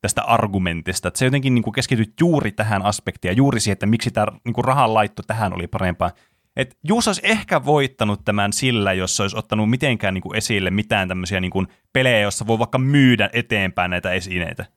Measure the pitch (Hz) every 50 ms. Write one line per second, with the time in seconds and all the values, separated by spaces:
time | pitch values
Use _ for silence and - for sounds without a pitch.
0 | - 104 - - - - 113 113 110 104 98 98 92 90 85 85 78 - 90 -
1 | - 90 - - 131 127 131 143 131 135 127 120 110 - 104 - 117 - 135 113
2 | 113 107 _ - 160 175 165 143 - 107 98 - 107 107 107 98 90 104 104 -
3 | _ - 92 - - 87 90 113 139 139 135 113 - 107 98 - - 101 113 113
4 | - 120 98 - 104 104 - - _ 120 113 - 117 123 131 143 131 113 110 110
5 | 107 101 - - - _ 104 110 110 98 92 90 87 90 - 95 98 90 90 -
6 | 90 90 - _ _ _ _ _ _ _ _ - 131 127 - _ - 151 208 240
7 | 226 240 196 185 - 202 226 214 196 - 190 156 127 135 151 147 139 131 - _
8 | 120 104 101 98 - - 101 104 101 101 104 - - 131 120 110 101 98 95 92
9 | 92 92 - - 104 98 - 110 110 _ - 107 107 107 120 127 - 143 123 107
10 | - 101 92 95 87 92 - 110 107 - 117 101 95 90 92 101 107 107 113 104
11 | 95 92 92 92 90 87 101 92 90 92 - 95 95 - _ _ _ _ _ 131
12 | 131 127 120 107 104 101 101 - 113 104 113 110 117 - - 127 127 135 143 143
13 | 135 127 123 104 101 101 - 120 113 _ 117 104 98 92 - - 90 90 90 90
14 | - 95 90 95 87 95 92 90 87 80 85 - - - _